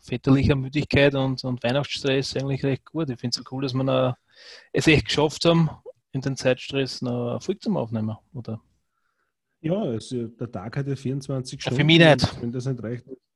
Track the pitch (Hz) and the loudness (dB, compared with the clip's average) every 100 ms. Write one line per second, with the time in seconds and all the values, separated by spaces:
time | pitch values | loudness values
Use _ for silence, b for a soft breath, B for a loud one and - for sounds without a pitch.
0 | - 123 - 135 135 139 131 147 139 143 | -6 -4 4 4 4 0 0 -4 0 4
1 | 143 139 135 127 131 123 120 135 139 - | 4 4 -2 -2 -6 -4 -2 -2 -4 -4
2 | 139 135 139 - 135 135 139 135 _ 156 | 0 0 -2 -6 -4 -2 -2 -4 _ -6
3 | 156 120 123 - - 131 139 127 135 131 | -6 -6 -6 -8 -8 -8 -4 -2 0 2
4 | 127 127 B B B B B - 151 147 | 0 -2 B B B B B 0 4 4
5 | - - 151 - 170 170 156 - - - | 4 0 0 2 4 4 2 -2 -18 -20
6 | _ 135 135 135 131 127 - 139 131 - | _ -6 -4 -2 0 0 -2 -4 -4 -4
7 | 127 120 120 120 - 202 - 170 113 113 | -6 -4 -4 -4 -6 -6 -2 -2 -2 -4
8 | 107 110 _ 127 113 107 _ _ _ _ | -4 -6 _ -14 -10 -12 _ _ _ _
9 | _ _ _ _ _ _ 156 190 190 113 | _ _ _ _ _ _ -4 -2 -2 -6
10 | - 123 113 - 117 98 104 143 139 135 | -6 -8 -8 -10 -10 -10 -8 -6 -6 -6
11 | 127 139 143 135 127 139 - 127 147 165 | -4 -6 -4 -6 -6 -8 -4 2 6 8
12 | 165 135 - - 120 127 127 127 107 123 | 8 8 2 -4 -8 -6 -6 -6 -6 -8
13 | - 131 _ | -10 -20 _